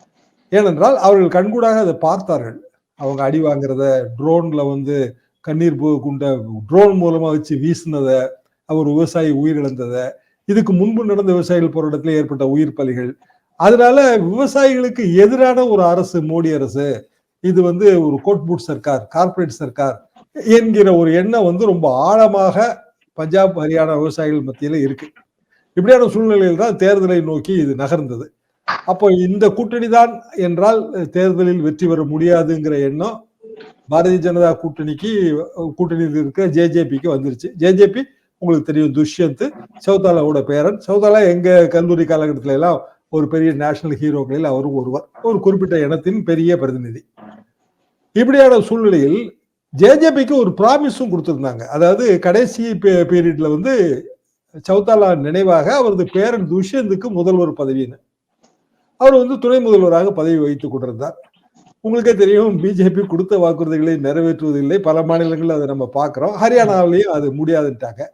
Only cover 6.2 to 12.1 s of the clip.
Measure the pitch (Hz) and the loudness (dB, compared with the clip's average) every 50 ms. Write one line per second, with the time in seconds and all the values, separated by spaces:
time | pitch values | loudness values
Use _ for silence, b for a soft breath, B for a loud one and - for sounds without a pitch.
6.2 | 143 139 135 120 110 110 110 107 107 - 156 185 208 202 190 185 175 170 165 160 | -4 -4 -4 -4 -6 -10 -14 -14 -6 0 4 4 6 6 4 2 0 0 0 0
7.2 | 165 160 151 151 151 - 156 131 139 165 165 - - 165 156 143 135 131 131 127 | -2 -2 -2 -4 -4 -6 -6 -4 -2 -2 -4 -4 -6 -6 -6 -2 0 0 0 0
8.2 | 127 131 - - _ _ _ _ _ - 156 156 151 147 147 156 165 - - 170 | -2 -4 -8 -14 _ _ _ _ _ -6 -4 -2 -2 0 0 0 0 0 -2 -2
9.2 | 160 156 143 135 147 156 156 147 139 135 131 123 123 120 123 123 127 131 b b | -2 0 0 0 -2 -2 -2 -2 -4 -6 -6 -8 -8 -8 -8 -8 -8 -8 b b
10.2 | b b b b _ - 202 220 185 - 185 175 196 220 220 226 226 208 202 202 | b b b b _ -2 -2 0 0 0 0 0 0 0 0 -2 -2 -2 -2 0
11.2 | 202 190 180 180 165 170 180 175 165 160 147 160 156 151 151 151 143 160 | 0 0 0 0 0 0 0 0 0 0 -2 -4 -4 -4 -4 -4 -4 -2